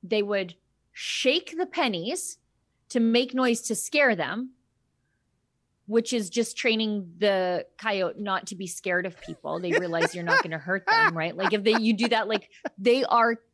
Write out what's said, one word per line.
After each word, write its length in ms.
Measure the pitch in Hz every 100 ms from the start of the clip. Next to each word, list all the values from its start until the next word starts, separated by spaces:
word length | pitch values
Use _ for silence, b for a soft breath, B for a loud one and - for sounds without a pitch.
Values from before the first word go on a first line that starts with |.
they 220 | 185 214
would 320 | 202 202 185 - _ _ _
shake 640 | - - - 262 311 - 330
the 80 | 349
pennies 720 | - 285 185 180 359 - - _ _ _ _ _
to 100 | 247
make 340 | 226 233 262
noise 280 | 254 254 233
to 140 | - 214
scare 400 | - 294 277 202
them, 360 | 139 208 254 _ _ _ _ _ _ _ _ _ _ _ _ _ -
which 260 | 220 226
is 160 | 247 196
just 260 | 233 233 -
training 520 | 254 220 220 208 180 170
the 480 | 208 190 185 175 - _
coyote 420 | 220 202 180 -
not 280 | 202 190 -
to 80 | 180
be 120 | 185
scared 380 | - - 180 180
of 140 | 170
people. 380 | - 165 156 160
They 120 | 175
realize 420 | 359 359 165 -
you're 100 | 180
not 200 | 170 508
gonna 140 | - 160
hurt 260 | 160 190 -
them, 300 | 453 453 165
right? 180 | 160 175
Like, 180 | 202
if 100 | 208
they, 140 | 202 226
you 180 | 220 220
do 140 | 233
that, 180 | 220 208
like, 220 | 220 - b 285 -
they 260 | 196 247 269
are 320 | 233 233 226 _